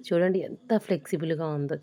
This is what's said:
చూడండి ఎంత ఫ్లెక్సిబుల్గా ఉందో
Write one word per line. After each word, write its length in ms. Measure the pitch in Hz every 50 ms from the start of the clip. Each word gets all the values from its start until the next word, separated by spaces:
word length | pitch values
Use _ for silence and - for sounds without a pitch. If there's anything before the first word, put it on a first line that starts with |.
| 262
చూడండి 340 | - 185 170 180 185 190 190
ఎంత 300 | - - - - - - 226
ఫ్లెక్సిబుల్గా 720 | 208 - - 190 151 - - 180 151 165 160 165 151 165 156 151
ఉందో 200 | 143 143 143 156 151